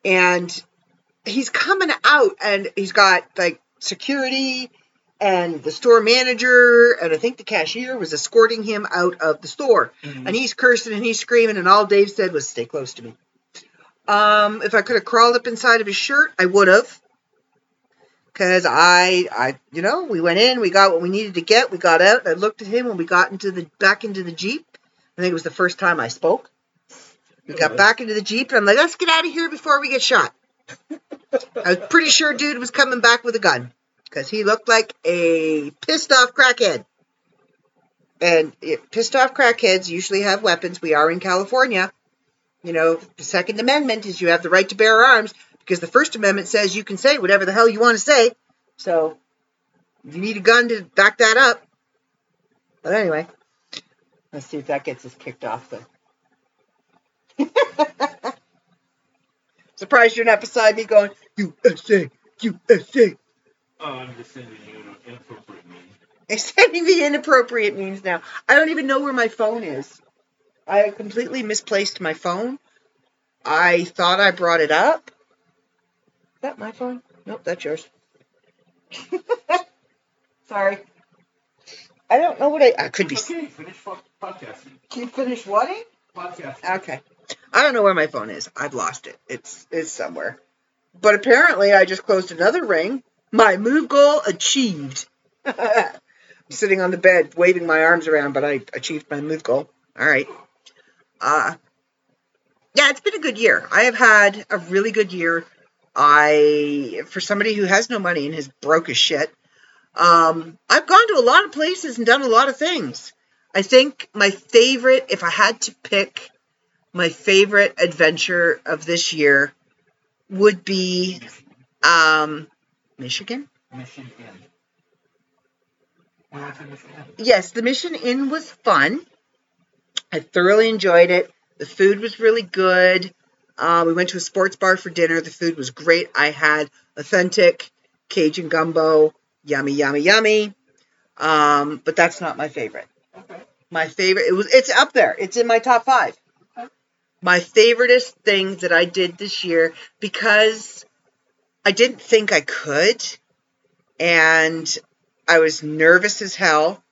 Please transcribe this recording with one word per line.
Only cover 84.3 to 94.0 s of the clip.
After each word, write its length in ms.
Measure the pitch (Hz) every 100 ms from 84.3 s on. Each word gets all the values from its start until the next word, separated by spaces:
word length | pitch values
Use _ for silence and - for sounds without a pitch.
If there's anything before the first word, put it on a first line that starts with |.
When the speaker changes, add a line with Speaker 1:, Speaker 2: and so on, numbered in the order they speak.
| - 131 - - _ _
Speaker 1:
Can 140 | 247
you 60 | 240
finish 380 | - 254 233 196
what? 220 | 208 277 415 466 _ _
Speaker 2:
Podcasting. 640 | 180 180 180 143 135 175 190
Speaker 1:
Okay. 240 | 185 135 _ _ _ - _
I 100 | 220
don't 120 | 285
know 80 | 240
where 120 | 202
my 120 | 180 156
phone 240 | 143 107
is. 200 | 92 - -
I've 180 | 143
lost 320 | 131 85 - -
it. 120 | - -
It's, 380 | 127 - - _
it's 200 | 165 160
somewhere. 480 | - 92 80 92 - _ _ _ _ _ 180
But 160 | 208
apparently 580 | 208 240 269 339 202 202
I 120 | 196 180
just 180 | 190
closed 260 | - 190 180
another 340 | 165 190 349
ring. 380 | 240 165 180 262 _ _ _
My 240 | 220 220 190
move 320 | 220 294 285
goal 320 | 285